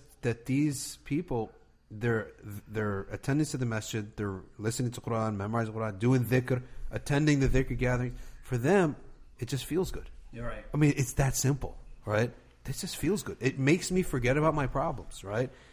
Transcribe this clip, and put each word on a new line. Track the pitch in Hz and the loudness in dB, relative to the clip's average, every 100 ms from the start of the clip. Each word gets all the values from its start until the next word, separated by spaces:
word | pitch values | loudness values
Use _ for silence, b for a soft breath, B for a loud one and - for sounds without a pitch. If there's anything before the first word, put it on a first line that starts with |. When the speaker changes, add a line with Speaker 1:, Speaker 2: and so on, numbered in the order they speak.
| - - | -14 -6
Speaker 1:
that | 123 113 - | -2 -2 0
these | 131 151 135 - - | 2 2 0 -8 -10
people, | - 143 175 123 110 - - _ - | -4 -4 -2 -4 -4 -8 -20 _ -16
their, | 107 117 113 101 - 104 104 - | -4 0 0 -2 -12 -14 -14 -8
their | 107 107 98 98 | -2 -2 -2 -4
attendance | 101 - 143 151 | -6 0 0 2
to | 139 | 0
the | 123 | -2
masjid, | 113 - 113 104 - | -2 -4 -6 -6 -4
they're | 104 95 85 - | -4 -4 -10 -6
listening | 104 117 123 | -4 -2 -2
to | 120 | -4
Quran, | - 113 110 104 | -4 -2 0 -2
memorizing | 101 113 113 | -2 -2 -2
Quran, | 110 110 98 | -2 -6 0
doing | 117 131 | 4 4
dhikr, | 117 127 123 127 - B B | 4 2 2 -2 -4 B B
attending | 113 - 143 151 143 | -6 0 2 4 6
the | 131 | 6
dhikr | 127 135 120 | 4 4 0
gathering, | 123 123 123 120 B B | 0 0 -2 -6 B B
for | - 123 | -4 0
them, | 127 196 170 127 - - - - | 4 6 4 0 -10 -20 -18 -10
it | 120 | -6
just | 139 | -4
feels | - 147 - | -2 -2 -2
good. | - - - - | -4 -10 -16 -16
Speaker 2:
You're | 117 120 | -8 -6
right. | 127 - | -6 -4
Speaker 1:
I | 147 | 4
mean, | 151 139 | 4 4
it's | 131 | 0
that | - 135 | 2 2
simple, | 123 127 131 - - - - | 2 2 0 -2 -8 -16 -12
right? | - 107 123 - - - | -2 2 2 -2 -20 -16
This | - 135 | -10 -8
just | 185 - | -6 -4
feels | 147 196 | 0 0
good. | 117 87 | -2 0
It | 123 131 | 0 2
makes | 135 180 - | 4 4 4
me | 185 | 0
forget | 185 139 120 139 | 0 2 2 4
about | 156 | 4
my | 151 131 | 2 0
problems, | 139 156 131 92 - | 0 -2 -4 -8 -12
right? | 95 104 127 B B | -4 -2 -2 B B